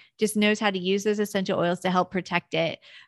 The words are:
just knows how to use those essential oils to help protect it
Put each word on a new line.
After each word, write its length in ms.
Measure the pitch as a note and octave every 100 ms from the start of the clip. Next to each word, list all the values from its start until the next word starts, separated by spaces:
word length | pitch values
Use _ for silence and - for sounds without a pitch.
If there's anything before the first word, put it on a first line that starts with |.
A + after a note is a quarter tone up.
| - _
just 160 | G#3+ G#3
knows 220 | G#3 G#3
how 120 | G#3+
to 60 | F#3+
use 260 | F3+ G3
those 160 | G#3 G#3
essential 400 | G#3 G3 F#3+ -
oils 180 | F3 F3+
to 100 | F#3
help 200 | F#3 F3+
protect 420 | F#3 E3+ F3 -
it 260 | D#3+ E3 - - -